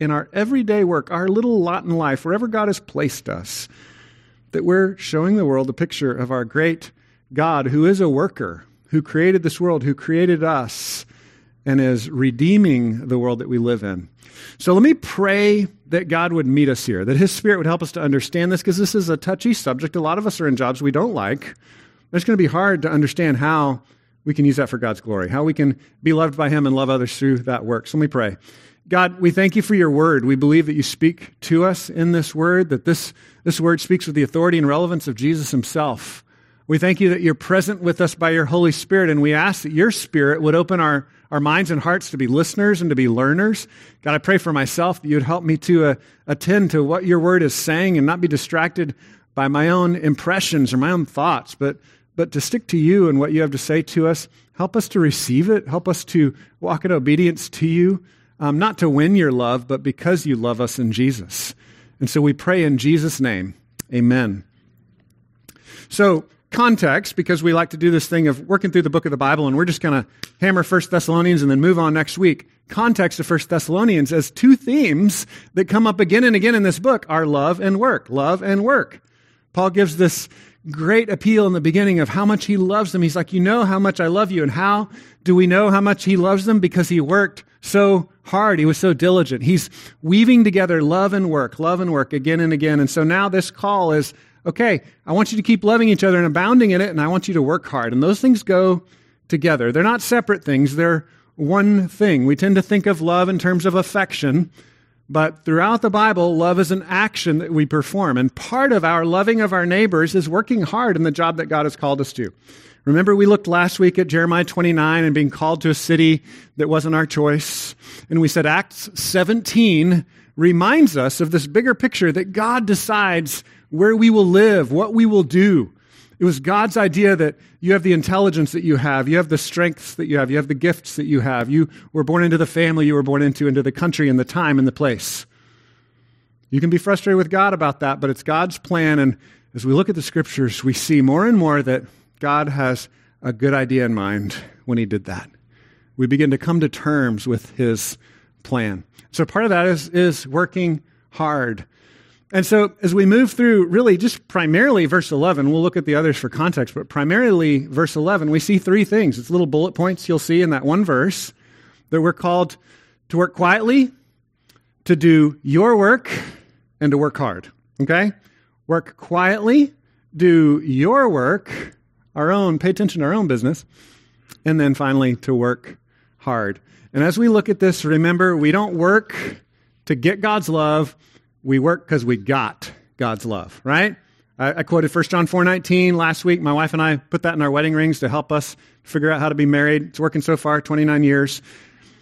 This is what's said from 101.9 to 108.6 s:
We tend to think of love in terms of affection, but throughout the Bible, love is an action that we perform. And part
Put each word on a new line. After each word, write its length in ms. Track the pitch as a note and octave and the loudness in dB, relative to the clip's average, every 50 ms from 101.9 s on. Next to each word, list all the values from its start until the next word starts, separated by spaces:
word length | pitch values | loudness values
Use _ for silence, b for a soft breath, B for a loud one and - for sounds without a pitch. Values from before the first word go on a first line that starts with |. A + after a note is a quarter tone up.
| - - G#3 G3+ E3 C3+ B2 | -2 -2 0 2 2 2 2
We 100 | C3+ D3 | 2 2
tend 180 | C#3 F#3 G3 G3 | 2 2 2 2
to 80 | F#3+ F3+ | 2 2
think 240 | - G#3 G3+ - | 0 0 0 2
of 140 | G3+ F#3+ D#3 | 0 -2 -2
love 280 | D#3+ E3+ F3 F3+ F3+ F#3 | 0 0 0 0 0 0
in 100 | F#3+ F3 | -2 -2
terms 280 | - F3+ F#3 F3+ D#3 | 0 0 0 0 0
of 80 | F#3+ F3 | 0 0
affection, 760 | F#3 D#3 - - G#3 F#3+ - - - - C#3 C3 D#3+ F3 - b b b b b b b b b b b - | 0 -2 -2 -2 -4 -4 -4 -4 -4 -2 0 0 0 0 -2 b b b b b b b b b b b -6
but 360 | C#3+ D#3 D#3 D#3 D#3 _ - | -2 -2 0 -2 -2 _ -4
throughout 380 | E3 D#3+ E3 F3 G#3 A#3 A3+ A#3+ | -2 0 2 2 2 0 0 0
the 80 | A3 | 0
Bible, 460 | F#3+ G#3 G#3+ A3 G#3 F3+ F3 F3 E3+ | 0 2 2 2 2 2 0 0 0
love 220 | D#3+ E3+ F3 F3+ F3+ | 0 0 0 2 2
is 140 | F#3 D3+ F#3+ | 0 0 -2
an 120 | F#3+ F3 E3 | -6 -4 -4
action 500 | F#3 F#3+ G#3+ G#3+ - - - F3 D3+ D#3 | -2 -2 -2 -2 -4 -6 -2 -2 -2 -2
that 140 | E3+ D#3+ E3 | -2 -2 0
we 120 | D#3 D3+ | 0 0
perform. 520 | C3+ D#3 D3+ C#3 - - G3 G3 D#3 B2+ | 0 0 -2 -2 -2 -2 -2 -2 0 0
And 180 | B2 C3 C3 - | 0 0 -2 -2
part 380 | - - - A#3 B3+ | -6 -12 -6 -4 0